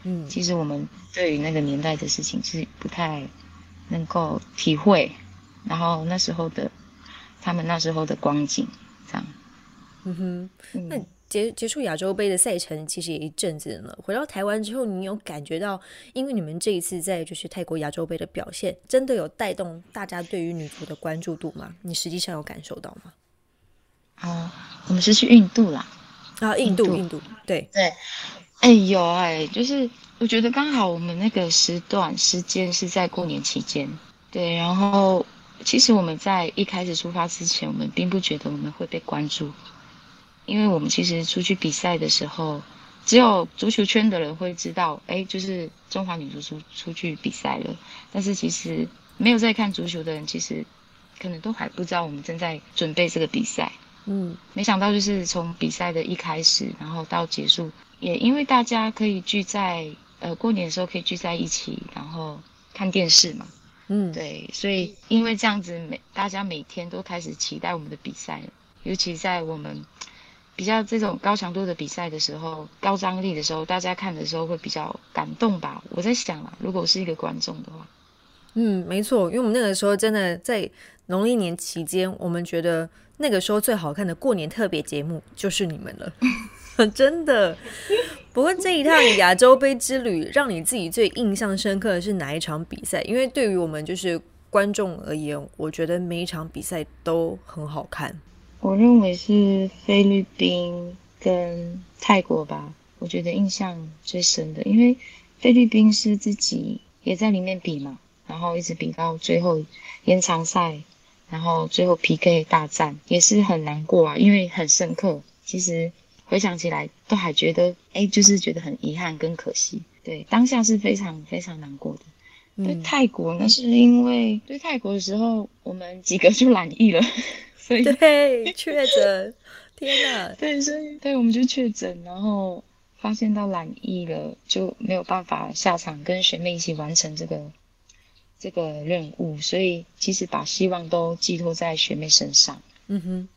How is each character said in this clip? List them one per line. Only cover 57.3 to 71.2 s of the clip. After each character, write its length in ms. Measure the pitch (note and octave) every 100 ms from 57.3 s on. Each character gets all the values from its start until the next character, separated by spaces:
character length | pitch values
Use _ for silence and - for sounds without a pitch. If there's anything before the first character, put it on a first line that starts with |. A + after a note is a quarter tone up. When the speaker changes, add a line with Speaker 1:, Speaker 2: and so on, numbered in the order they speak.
| - D3
Speaker 2:
束， 220 | - E3 - - _
也 160 | - E3+
因 180 | A#3
为 100 | C#4+
大 200 | C#4 B3+
家 260 | A#3 A#3 A3
可 160 | A3 G#3+
以 160 | G3
聚 220 | F3+ G#3
在， 440 | F#3 G#3 F#3+ E3+ D#3 D#3 - -
呃， 140 | E3+
过 180 | E3 A3+
年 140 | G#3 F3
的 60 |
时 80 | F#3
候 80 | F3+
可 100 | F3+
以 60 |
聚 120 | E3+ F3+
在 200 | F3 E3+
一 100 | E3+
起， 320 | - - - -
然 100 | -
后 380 | D3 E3 D#3 D3+ - _ _
看 160 | - F#3+
电 180 | F#3+ E3+
视 260 | - F3
嘛。 120 | - - - - _ -
Speaker 1:
嗯。 220 | G3+ F#3+
Speaker 2:
对， 380 | D#3+ D#3 D#3 D#3
所 160 | - G3+
以 280 | G3 F3 - -
因 140 | A3+
为 120 | A3+ G#3+
这 100 | A3+
样 160 | G#3
子， 160 | F3 E3+ D#3+
每-， 140 | D#3 _
大 160 | - G3
家 160 | F#3+
每 200 | G3 E3
天 260 | - - F3
都 140 | F3+
开 180 | F#3+ F3
始 140 | D#3+ D#3
期 240 | - D#3
待 120 | F3
我 60 | F3
们 100 | D3+
的 80 | D3+
比 100 | -
赛 260 | - - D#3+
了。 80 | - _ _ _
尤 140 | - F#3
其 200 | F3+ E3
在 280 | F#3+ F3+
我 120 | D#3+ D#3
们 300 | D3 D3 D3+ _ - - - - _ -
比 100 | F#3
较 180 | A3
这 160 | G#3 A3+
种 180 | G#3 -